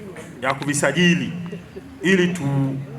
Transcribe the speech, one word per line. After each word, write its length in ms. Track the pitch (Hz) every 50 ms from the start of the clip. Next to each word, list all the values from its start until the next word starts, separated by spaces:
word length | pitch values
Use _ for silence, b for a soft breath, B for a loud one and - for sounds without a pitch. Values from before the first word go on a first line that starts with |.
| - - - - - - - -
ya 120 | - 131 139
kuvisajili 800 | 139 143 139 143 139 - 143 143 160 180 175 170 - 123 110 - - - - - 170 - - - 190 - - - -
ili 260 | - 170 190 185 180 180
tu, 480 | 175 170 143 139 139 139 135 135 135 135 - - -